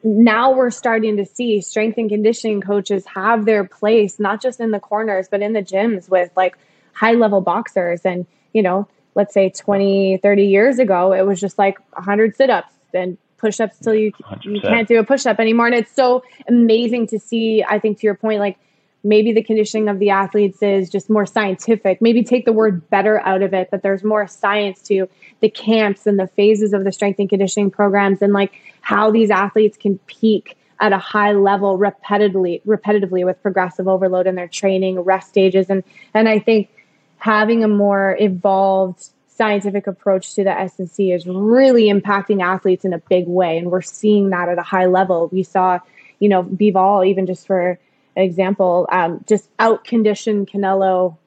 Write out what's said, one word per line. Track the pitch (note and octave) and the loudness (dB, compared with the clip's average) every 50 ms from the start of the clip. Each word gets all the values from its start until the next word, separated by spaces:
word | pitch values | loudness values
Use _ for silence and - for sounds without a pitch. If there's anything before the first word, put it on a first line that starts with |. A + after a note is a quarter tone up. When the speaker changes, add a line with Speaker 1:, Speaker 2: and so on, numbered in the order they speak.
| - | -2
Speaker 1:
now | A3 G#3 G#3 A#3 A#3 G#3+ A3 B3 C4+ C4 | 0 2 4 4 4 4 4 2 2 2
we're | C4 C4 B3 | 2 0 0
starting | - - - B3 A3+ A3+ A3 A3 G#3+ | -2 -4 -4 -2 -2 0 0 -2 -2
to | G3+ G3+ | -4 -4
see | - _ - B3+ A#3+ A3 G#3 F3+ | -6 _ -6 -4 -2 -2 -2 -4
strength | - - A3 G#3+ A3+ A3 | -4 -4 -4 -2 -2 -2
and | - A3+ G#3+ | -4 -4 -4
conditioning | G#3 G#3 G#3+ G#3+ A#3 - - A3+ G#3+ G3+ | -2 0 0 0 0 0 -4 -4 -4 -4
coaches | F#3+ F#3 G3+ G3+ G3 - G#3 G3 F#3+ | -4 -2 -4 -4 -2 -2 -6 -6 -6
have | - - G3 F#3+ G#3 A#3 A3+ G#3+ | -8 -12 -6 -2 0 0 0 0
their | G#3+ A3 G#3 G3 | 0 0 0 -2
place, | F#3 _ _ - G#3 A3 A#3 G#3 G3 - _ | -4 _ _ -2 2 2 2 2 0 -2 _
not | G#3 G3 G3+ G#3+ - | -4 -4 -4 -2 -4
just | C4 A#3+ _ | -6 -6 _
in | A#3 A3+ | -4 -4
the | G#3+ G3+ | -4 -4
corners, | - - G#3 G#3 A3 A3 G3+ F#3+ F#3+ _ | -6 -6 -6 -4 -4 -2 -4 -4 -4 _
but | - G3+ | -4 -4
in | G3+ G#3 A3+ | -2 -2 -4
the | G#3+ F#3+ | -4 -4
gyms | - F#3+ F#3+ G#3 A#3 A3+ F#3 F3 - | -4 -2 -2 0 0 -2 -4 -4 -2
with, | F#3 F#3 F3+ F3 _ | 0 0 0 0 _
like, | - F#3 F3+ - _ _ _ _ _ _ _ _ | -2 -2 -2 -2 _ _ _ _ _ _ _ _
high-level | - G#3+ A3+ A#3 A#3+ A#3 G#3+ G3+ G3 | -2 0 2 2 2 2 2 2 0
boxers. | F#3 - F3 G3+ A#3 - _ G3 F3+ F3 E3+ E3+ _ | 0 0 -4 -4 -6 -4 _ -4 -2 -2 -4 -4 _
And, | F#3+ F3+ F3 F3+ _ _ _ _ _ _ | -4 -4 -4 -8 _ _ _ _ _ _
you | A3 G#3 | -2 0
know, | - F#3 G3 G3+ _ _ _ _ _ _ | 0 0 -2 -4 _ _ _ _ _ _
let's | G3+ G#3 G3+ - | -4 -4 0 2
say, | G3+ G3 F#3+ | 0 0 0
twenty, | F#3+ - - - G3+ G3 G3 G3 G3 G3 G3 F#3+ F#3+ F#3 | 0 -6 -4 -2 -2 0 0 0 2 0 0 0 -2 0
thirty | - G3+ G3+ G3+ G3 | 2 2 2 4 4
years | G3+ G3 G3 G#3+ C4 C4+ A#3 | 4 4 4 4 2 2 2
ago, | B3+ G3+ G3 F3 F3+ F#3+ F#3+ | 0 2 2 2 2 2 2
it | F#3+ F#3+ | 2 0
was | G3+ G3 F3 | 0 -2 -4
just, | G3 F#3+ - - | -4 -8 -2 0
like, | F3+ G3 F#3+ - _ _ - | 0 0 -2 -4 _ _ -18
a | - F3+ | -14 -6
hundred | F#3+ G3+ G#3 A3 A3+ - | -4 0 0 0 0 2
sit-ups | _ C4+ C4 A#3 F3+ - _ _ _ _ _ - | _ 0 2 2 -2 -2 _ _ _ _ _ -6
and | F#3 F3+ F#3 F3+ - _ _ _ _ | -6 -6 -6 -8 -12 _ _ _ _
push-ups | - A3 G#3 - A3+ G#3+ _ _ | -6 -6 -2 -2 -6 -6 _ _
till | - A#3 A3 | -4 -2 0
you, | A3 G#3+ | 0 0
you | G#3+ G3+ _ - | -2 -4 _ -18
Speaker 2:
Hundred | - G3+ - - G3 G#3 | -18 -18 -16 -12 -8 -8
percent. | G#3 F#3+ G3+ A3 | -6 -2 0 0
Speaker 1:
can't | A#3 A3+ - | 0 2 2
do | A#3 A3+ | 2 2
a | G#3+ | 2
push-up | - C4+ C4+ - B3+ G#3+ G#3 | 2 0 0 0 -2 -2 0
anymore. | A3+ A3 A3+ A#3 A#3 | 0 2 2 2 2
And | A#3 B3 | 2 2
it's | A#3+ A3 _ _ | 0 -2 _ _
so | - C4 B3 B3 B3+ - _ _ _ - - | 0 2 2 2 0 -2 _ _ _ -2 0
amazing | A#3+ A#3+ A#3 A3+ A3 A3+ A#3+ A#3 A#3 A#3+ A3+ A3 | 2 4 4 4 4 2 2 0 -2 -4 -4 -4
to | - G#3+ | -6 -8
see, | - - - A3+ A3+ A3+ A3 A3 F#3+ | -8 -6 -4 -4 -2 0 0 0 0
I | - G#3 G#3 | 0 -2 -2
think, | - A3+ G#3 - | -2 -4 -4 -2
to | - | -2
your | G#3+ G3+ | -2 -2
point, | - - A3 A3 G#3 | -2 -4 -4 -2 -2
like, | G3+ G3+ F#3+ _ _ _ _ _ _ _ _ _ _ | -2 -4 -4 _ _ _ _ _ _ _ _ _ _
maybe | G#3 G#3+ G#3+ G#3+ A3+ A3 | 2 2 4 4 4 2
the | A3 A3 | 0 0
conditioning | - A3 A3 G#3+ G#3 - A3 G#3+ G#3 | 0 0 0 0 -2 -2 -2 -2 -2
of | G3+ F#3+ | -2 0
the | G3+ G3+ | 0 0
athletes | G3 G3 G3 F#3+ - G#3+ G#3 G3 F#3+ _ | 2 0 -2 0 0 0 0 0 0 _
is | - G3+ G3 G3 F#3+ F3 | -2 0 0 0 -2 -2
just | - G3+ - _ | -6 -8 -2 _
more | G#3+ G#3 G3+ | 0 0 0
scientific. | - _ A#3 G#3+ G3 F#3 - - - A3+ G#3+ _ G3 F#3 - A3+ | 0 _ -4 -2 -2 -4 -6 -2 -2 -2 0 _ -2 -2 2 2
Maybe | A3+ A#3+ A#3 A3+ | 2 2 2 2
take | - A#3+ B3+ - | 2 0 0 2
the | - A3+ | 0 2
word | G#3+ A3 G#3+ G3 F3 D#3+ _ | 2 2 2 0 -2 -4 _
better | - G3 F#3+ G#3+ G#3+ G#3 | -2 0 2 2 0 0
out | - F#3+ F#3+ F#3+ G3 | 0 0 -2 0 0
of | F#3 F#3 | -2 -2
it, | F#3+ F#3 - | -4 -4 -4
but | - F#3+ - | -6 -4 -2
there's | G3 G3 F#3+ F#3+ | -2 -4 -2 -2
more | G#3+ G#3+ G#3+ G#3 | -2 -2 -2 -2
science | F#3+ - - - G3+ G3+ G#3+ G#3 G3+ F#3 _ _ | -4 -8 -4 -4 -2 -2 0 -2 -4 -6 _ _
to | - G#3 F#3+ F#3+ F#3 _ _ - - _ _ | -4 -2 -2 -2 -4 _ _ -20 -20 _ _
the | - G#3+ | -2 -2
camps | - - - G#3+ A3+ A3+ G#3+ G#3 G3 - _ | -2 -2 -2 0 2 2 2 0 -2 -2 _
and | G#3+ G3+ G3 | -2 0 0
the | F#3+ | -2
phases | F#3 _ - G3+ G#3 A3 G#3 G#3+ G#3 G3 | -2 _ 2 4 4 4 4 2 0 0
of | G3+ F#3+ | -2 -2
the | G3 | -4
strength | F#3 - G#3+ G3+ F#3+ - | -4 -2 -4 -4 -2 -2
and | G3+ F#3+ | -2 -2
conditioning | - F#3+ G3 F#3 - - G#3 G3 | 0 0 0 -2 -2 -2 -2 -2
programs | - - G#3 G3+ F#3+ G3+ G3+ G3 G3 F#3+ G3+ | 0 0 0 2 2 2 2 0 0 2 2
and, | G3+ G3+ | 2 2
like, | G3 G3+ G3 _ - _ - _ _ | 2 0 -2 _ -14 _ -20 _ _
how | _ - G#3+ G3+ G#3+ A3 | _ -2 -2 0 2 2
these | G#3+ A3+ A3+ G3+ | 2 2 2 2
athletes | G#3 F#3 G3 G3+ - A3 G#3+ G#3 - | 2 0 0 -2 0 2 2 2 0
can | _ - G#3 G3 F#3+ _ | _ -4 -4 -4 -4 _
peak | _ - _ - A3 G#3+ G3 - - - _ _ _ _ _ | _ -12 _ 0 0 0 0 -2 -8 -20 _ _ _ _ _
at | G3+ G#3+ G3 | -2 0 0
a | F#3+ | -2
high | - - - G#3+ G#3 G#3 G#3 | -4 -4 -2 0 0 2 2
level | G3+ G3 G3 G3+ F#3+ G3 G3 G3 F#3 | 2 2 2 2 0 0 -2 0 0
repetitively, | G3+ G3+ F#3+ _ _ - G#3 G3+ G#3+ G3+ F#3 F#3+ F#3 F3 F3 - _ | 0 -2 -2 _ _ -4 0 0 0 0 0 0 -2 -2 -4 -6 _
repetitively | G3+ A3 G#3 - G3+ G#3 G#3 G3 F3+ F3+ F#3 F3+ | -2 -2 -2 0 -2 0 0 0 -2 -2 -2 -2
with | F3+ F#3 _ _ | -2 -4 _ _
progressive | G3+ F#3 F#3+ F#3 F3+ - - F#3+ | -4 -2 -2 -2 -4 -4 -6 -2
overload | F#3+ F#3+ F#3 F#3+ F#3 F#3 F#3 F3+ | -2 0 0 0 0 0 0 0
in | F#3+ F#3 | -2 -2
their | F3+ F3+ F3 | -4 -8 -10
training, | - - - G3 F#3+ F#3 F#3+ F#3+ F#3 F#3 | -12 -4 -2 -2 0 0 -2 -2 -4 -4
rest | F3 F#3 F#3+ F#3+ - _ | -2 -2 -2 -2 -4 _
stages. | _ G#3 F#3+ F#3+ F3+ F#3+ F#3+ F3+ | _ 2 2 2 2 0 0 0
And, | G3 F#3+ F#3 _ _ - - _ _ | -2 -4 -4 _ _ -20 -20 _ _
and | G#3+ A3+ A3 | 0 2 2
I | A3 G#3+ | 2 0
think | G#3 - A3+ G#3+ G3 _ _ _ _ _ _ _ _ _ _ _ | 0 2 0 0 0 _ _ _ _ _ _ _ _ _ _ _
having | - A3 G#3+ G#3+ G#3+ G#3+ A#3 A#3 A3 | -4 -2 0 0 2 2 0 0 2
a | G#3+ | 2
more | G#3 G3+ G3+ G3+ G3+ G3 G3 G3 F#3 - | 2 2 2 2 2 2 0 0 0 0
evolved | G#3+ G#3 F#3+ F3 - G3+ F#3+ F#3+ G3 G3 F#3+ F#3+ F#3+ F#3 F3+ _ - - _ _ _ _ | 0 -2 -2 -2 -2 0 0 2 2 2 2 0 0 -2 -4 _ -20 -20 _ _ _ _
scientific | _ _ A3+ G#3+ G#3 G3+ G3 G#3 F#3+ G3+ F#3+ | _ _ -2 0 0 -2 -2 -4 -6 -6 -6
approach | - F#3 _ _ G3+ F#3+ F#3+ F3+ - - | -6 -12 _ _ 0 0 0 -2 -6 -6
to | - G3 | -2 -2
the | G3 | -2
S | F#3 - F#3+ F3+ _ _ | -2 -2 -6 -8 _ _
and | F#3+ E3+ | -12 -12
C | _ - G3+ F#3 F3+ | _ -4 -2 -2 -2
is | F3+ D#3+ | -2 -4
really | F3+ F3+ F#3+ G3+ G#3+ A#3 B3+ C4+ C4 B3+ A#3+ A3 | -6 -6 -4 0 2 4 4 4 6 4 4 4
impacting | G#3 G#3 G3+ - G3+ G#3 G3 F#3+ - G#3+ G3 F3+ | 4 2 0 0 0 -2 -2 -2 -2 -2 -2 0
athletes | F3+ F#3 F#3 _ G3 F#3 F#3 - | -2 -2 -2 _ -2 -2 0 -2
in | F#3+ F3+ | -4 -6
a | E3+ | -6
big | _ _ F#3 F#3 F3+ E3+ | _ _ 0 0 0 0
way. | F3 F3+ F#3 E3+ D#3+ E3 | 0 0 0 0 0 -4
And | F3 F3 | -4 -4
we're | F3 F#3 F3 | -4 -4 -6
seeing | - - - - G#3+ G#3 G#3 G3 G3 | -8 -16 -4 0 2 2 2 2 0
that | F#3+ F3 F3+ F3 | -2 -2 -2 -4
at | F3 F3 | -4 -4
a | F3 | -6
high | - - F#3+ F#3 | -4 -2 0 2
level. | F3+ F3+ F#3 F#3+ F3+ F#3 E3 E3+ E3 F#3 | 2 2 2 2 0 0 -2 -2 -2 -2
We | F#3 F#3 | -4 -6
saw, | - _ F#3+ F3+ F#3 F3+ F3+ - _ _ _ - - _ _ | -2 _ 0 0 0 0 -2 -6 _ _ _ -20 -20 _ _
you | G#3 G#3 | 2 2
know, | G3 F#3 F3+ | 2 2 0
Bivol, | F3+ F#3+ F3 G#3 G#3 F3+ F#3+ F#3 F#3+ G#3 G3+ F#3 | -2 -2 0 0 2 2 4 2 2 2 2 2
even | F#3 G3 F#3 F#3+ | 2 0 0 -2
just | F3+ F#3 - _ | -4 -6 -10 _
for | _ G3 F#3 F3 F3+ F3+ - _ _ _ _ _ _ _ | _ -2 -2 0 -2 -4 -6 _ _ _ _ _ _ _
example, | - F#3+ F#3+ F3 F3 F#3+ F#3 G3+ - G3 F3+ F3 F3+ F3 - | -2 -2 -2 0 -2 -2 -2 0 0 0 2 2 0 0 0
um, | - - F3 E3 E3+ - - - | 0 -2 -2 -2 -4 -8 -2 -2
just | G#3+ G3 - _ _ - | -2 -2 -2 _ _ 0
out-condition | A3 A3+ A3 - _ - - A#3 A3 G#3+ G#3 - - A3+ G#3+ G#3 G3 | 0 2 2 0 _ -4 -2 0 0 0 -2 -2 -4 -4 -2 -2 -4
Canelo | F#3+ - G3+ G3 F#3+ F#3+ G3 G3 F#3+ F#3 F3+ F#3 F3+ E3 _ _ | -4 -6 -4 -2 0 0 0 2 2 2 0 0 -2 -4 _ _